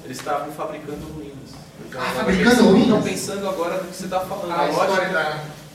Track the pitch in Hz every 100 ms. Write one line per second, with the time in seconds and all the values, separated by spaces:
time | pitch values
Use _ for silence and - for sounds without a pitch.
0 | 131 127 156 147 151 156 156 151 147 147
1 | 151 151 139 135 - - - - - 170
2 | 170 170 165 185 240 240 208 190 - 208
3 | 190 - - 196 196 170 175 185 180 -
4 | 175 185 185 196 175 175 147 156 190 190
5 | 180 156 156 151 147 - -